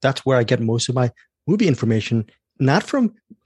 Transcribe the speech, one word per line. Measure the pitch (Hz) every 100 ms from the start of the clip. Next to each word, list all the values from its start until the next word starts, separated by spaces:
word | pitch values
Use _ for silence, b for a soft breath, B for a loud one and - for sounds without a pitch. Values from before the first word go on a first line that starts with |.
that's | 135 131 131
where | 127
I |
get | 113 120
most | 113 117 -
of |
my | 127 123 - b _ -
movie | 208 196
information, | 123 113 110 - 113 110 b _ -
not | 135 160
from | - 277 226 - _ -